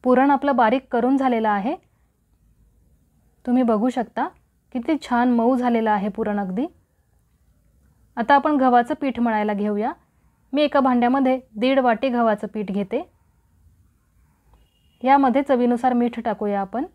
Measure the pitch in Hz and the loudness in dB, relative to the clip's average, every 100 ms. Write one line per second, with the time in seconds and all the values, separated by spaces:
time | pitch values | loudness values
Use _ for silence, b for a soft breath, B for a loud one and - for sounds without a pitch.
0 | 254 254 269 277 285 262 220 262 - 240 | 2 4 4 2 0 2 2 2 -2 -2
1 | 240 269 262 233 220 202 202 330 _ _ | 0 0 0 0 0 -2 -4 -8 _ _
2 | _ _ _ _ _ _ _ _ _ _ | _ _ _ _ _ _ _ _ _ _
3 | _ _ _ _ - 247 240 214 247 254 | _ _ _ _ -2 0 2 0 0 -2
4 | 226 - 311 _ _ _ _ 254 240 294 | -6 -6 -8 _ _ _ _ -10 -4 -4
5 | - 240 247 240 226 254 247 233 220 208 | -2 0 2 2 2 0 0 0 0 0
6 | 208 202 214 202 196 185 320 _ _ _ | -2 -4 -4 -4 -4 -6 -6 _ _ _
7 | _ _ _ _ _ _ _ _ _ _ | _ _ _ _ _ _ _ _ _ _
8 | _ - 233 285 302 294 254 247 240 302 | _ -8 2 4 4 2 4 2 2 -4
9 | 277 240 240 214 208 202 208 208 226 330 | -4 -2 -2 0 -2 -2 -4 -2 -4 -8
10 | _ _ _ _ _ 269 294 285 269 247 | _ _ _ _ _ -2 0 2 2 2
11 | 240 269 254 262 - 214 254 269 254 220 | 2 2 0 -2 -6 -4 0 2 2 0
12 | 269 240 233 214 208 220 196 196 196 254 | -2 0 0 -2 -6 -8 -6 -6 -4 -6
13 | 359 _ _ _ _ _ _ _ _ _ | -8 _ _ _ _ _ _ _ _ _
14 | _ _ _ _ _ _ _ _ _ _ | _ _ _ _ _ _ _ _ _ _
15 | 247 277 269 254 285 254 240 240 254 247 | 2 4 4 2 0 0 2 0 0 0
16 | 240 233 226 202 208 202 196 226 339 | -2 -2 -6 -4 -4 -4 -4 -8 -10